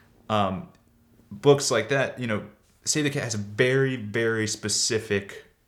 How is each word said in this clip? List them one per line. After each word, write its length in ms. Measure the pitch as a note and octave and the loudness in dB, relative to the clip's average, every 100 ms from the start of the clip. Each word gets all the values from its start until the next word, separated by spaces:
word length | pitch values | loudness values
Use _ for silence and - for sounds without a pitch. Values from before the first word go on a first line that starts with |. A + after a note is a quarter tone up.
| _ _ - | _ _ -2
um, 400 | G#2+ G2 F#2 - - _ _ _ _ - | 0 0 -2 -10 -18 _ _ _ _ -20
books 400 | - C#3+ C#3+ - | 0 4 4 4
like 180 | A#2 A2 | 0 0
that, 280 | C#3 B2 - | 0 -2 -4
you 80 | B2 | -4
know, 180 | G#2 G2+ - _ _ | -4 -6 -16 _ _
Save 180 | - D#3 | -4 -2
the 80 | D3 | 0
Cat 140 | C#3+ | -2
has 100 | A#2+ | -4
a 40 | A2 | -6
very, 580 | G2+ G#2 B2+ C3 C3+ B2+ | -4 2 4 4 2 -2
very 500 | G#2 A2 A2+ A2+ G#2+ | -4 -2 0 0 -2
specific 1000 | - G#2+ - - A2 G#2+ G2+ G2 - - _ | -4 -4 -2 0 0 0 -2 -2 -12 -20 _